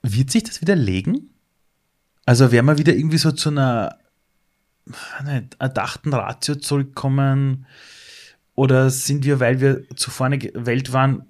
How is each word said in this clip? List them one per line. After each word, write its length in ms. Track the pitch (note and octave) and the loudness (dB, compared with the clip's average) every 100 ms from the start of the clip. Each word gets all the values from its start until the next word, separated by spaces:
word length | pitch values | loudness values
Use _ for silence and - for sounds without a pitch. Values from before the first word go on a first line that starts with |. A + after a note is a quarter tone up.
| B2 | -2
wird 240 | G#2 C3+ | -2 0
sich 120 | A3+ | 0
das 180 | - - | -2 -6
wieder 160 | D#3+ F#3+ | 0 2
legen? 540 | G#2+ F#2 B2 B3+ - _ _ _ _ _ _ _ _ _ - | 2 0 -2 -4 -6 _ _ _ _ _ _ _ _ _ 0
Also 260 | A#2+ C3 | 4 6
werden 140 | A#2 C3 | 6 4
wir 100 | D3 | 4
wieder 180 | D3+ | 2
irgendwie 220 | C3 D#3 D#3 | 2 2 2
so 160 | D#3+ | 0
zu 160 | - D#3 | 0 -4
einer, 480 | D3 C3+ A#2 F#2+ - _ _ _ _ _ _ _ _ - - - - | 0 0 0 -4 -10 _ _ _ _ _ _ _ _ -20 -18 -16 -10
nicht, 320 | C#3 C3+ C3 - | -4 -4 -6 -6
erdachten 540 | C3 C3 F#2+ - D3+ | -4 -4 -6 -6 -4
Ratio 440 | C3 G2 B2 - C#3+ | -2 -4 -6 -6 -6
zurückkommen? 1080 | - C#3+ C3+ - C#3 C3+ C#3 C3+ C#3 C3 C3 - - - - - - _ _ | -2 -2 -2 -4 -2 0 2 2 0 -2 -8 -20 -20 -20 -20 -20 -20 _ _
Oder 360 | - C3+ C3 C3 | 0 2 4 4
sind 340 | C3 - C#3+ | 0 -2 -2
wir, 160 | C#3 C#3 | 0 2
weil 200 | A#2+ C3 | 2 2
wir 260 | C3+ C3 - - | 2 0 -6 -10
zuvor 300 | - - B2+ | -10 -4 -2
eine 100 | C#3 | -2
Ge-, 160 | A#2 | -4
Welt 380 | - A#2+ B2 C3 | -6 -2 -2 -2
waren 320 | C3 C3+ B2 - | 2 2 0 -6